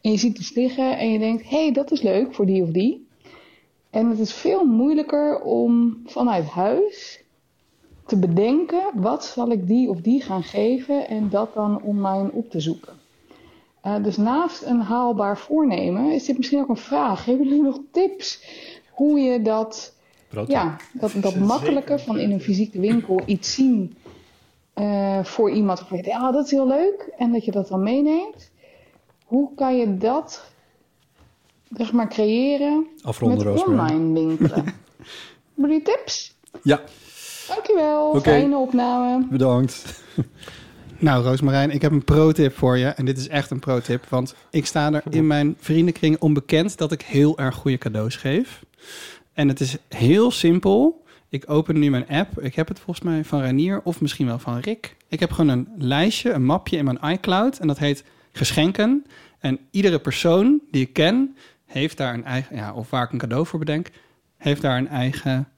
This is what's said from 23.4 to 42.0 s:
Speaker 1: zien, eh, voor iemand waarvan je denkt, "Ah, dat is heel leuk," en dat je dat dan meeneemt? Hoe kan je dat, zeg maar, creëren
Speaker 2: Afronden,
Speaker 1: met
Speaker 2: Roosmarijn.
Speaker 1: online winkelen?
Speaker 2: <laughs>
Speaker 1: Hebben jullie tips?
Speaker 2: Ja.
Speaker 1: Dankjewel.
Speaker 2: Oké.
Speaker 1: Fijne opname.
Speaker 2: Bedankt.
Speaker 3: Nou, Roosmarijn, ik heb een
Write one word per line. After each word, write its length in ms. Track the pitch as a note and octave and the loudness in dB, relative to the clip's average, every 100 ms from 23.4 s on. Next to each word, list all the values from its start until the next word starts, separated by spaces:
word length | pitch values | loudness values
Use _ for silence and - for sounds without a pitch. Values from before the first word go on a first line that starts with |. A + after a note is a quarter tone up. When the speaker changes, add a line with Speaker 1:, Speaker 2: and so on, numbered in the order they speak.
| - | -2
Speaker 1:
zien, 420 | - C4 A#3 F3+ - - - _ _ _ _ _ | 0 2 2 0 -8 -20 -20 _ _ _ _ _
eh, 520 | - G#3 G3+ G3 G3 | -4 -2 0 0 0
voor 260 | F#3 - G#3 | -4 0 2
iemand 280 | G#3+ G3+ F3+ | 2 0 0
waarvan 180 | F#3 F3+ | -4 -8
je 60 | |
denkt, 180 | F#3+ - | -6 -2
"Ah, 100 | B3+ | 0
dat 120 | C4 | 0
is 60 | D4 | 2
heel 160 | C#4 C4 | 2 2
leuk," 420 | C4+ F#4 G4+ - - | 2 2 -2 -10 -4
en 140 | A#3+ | 0
dat 120 | A#3 | 0
je 60 | A3+ | 0
dat 180 | G3+ G3 | -4 -2
dan 140 | F#3+ | -2
meeneemt? 680 | G3 B3+ D4 D#4+ G4+ G#4+ - _ _ _ _ _ _ _ | 0 2 2 0 -2 -12 -20 _ _ _ _ _ _ _
Hoe 300 | _ A#3+ C#4 | _ -2 -2
kan 220 | - C4 B3+ | -2 0 0
je 200 | A3+ F#3 | 0 0
dat, 480 | G#3+ C#4 D#4+ - - _ _ _ _ _ _ _ _ _ _ _ _ A3 | 0 -2 -4 -16 -20 _ _ _ _ _ _ _ _ _ _ _ _ -8
zeg 160 | A3+ | -2
maar, 160 | A#3 G#3+ | 0 0
creëren 800 | - G#3+ A3+ C4+ C#4+ C#4+ D4+ D#4+ - | 0 2 2 2 0 0 0 -2 -8
Speaker 2:
Afronden, 360 | - A2 A#2+ - | -8 -2 0 2
Speaker 1:
met 80 | G#2 | 2
Speaker 2:
Roosmarijn. 500 | F3+ F#4 C4+ D#3+ D#3 | 2 2 2 2 0
Speaker 1:
online 260 | E3 D#3+ D#3+ | 0 0 0
winkelen? 380 | D#3+ D#3+ - | 2 2 0
Speaker 2:
<laughs> 100 | D3+ - _ _ - - - - _ | -4 -8 _ _ -20 -20 -20 -20 _
Speaker 1:
Hebben 160 | - C#4+ | -2 2
jullie 120 | D#4 | 2
tips? 520 | D4+ B4+ - - - _ _ - | 0 -2 -2 -10 -10 _ _ -4
Speaker 2:
Ja. 180 | C3+ C#3+ - - - - - - - | 2 2 0 -20 -20 -20 -18 -16 -8
Speaker 1:
Dankjewel. 600 | G4+ - G4+ D4+ D4+ D4+ | -8 0 2 2 2 2
Speaker 2:
Oké. 120 | D4+ | 2
Speaker 1:
Fijne 360 | C#4 D4 C#4+ C#4 | 4 4 4 2
opname. 720 | C4 B3 B3 B3 B3 B3+ B3+ | 0 0 0 0 0 0 0
Speaker 2:
Bedankt. 720 | C3+ C3 B2 C3 - - - - - - - - - - - - - | 2 4 4 2 -4 -16 -18 -10 -6 -6 -8 -20 -20 -20 -20 -20 0
Speaker 3:
Nou, 260 | D#3 B2+ | 2 4
Roosmarijn, 460 | B2 C3 C#3 C3+ C#3 | 2 2 2 2 2
ik 120 | C#3+ | 2
heb 100 | D3+ | 2
een 120 | C#3+ | 0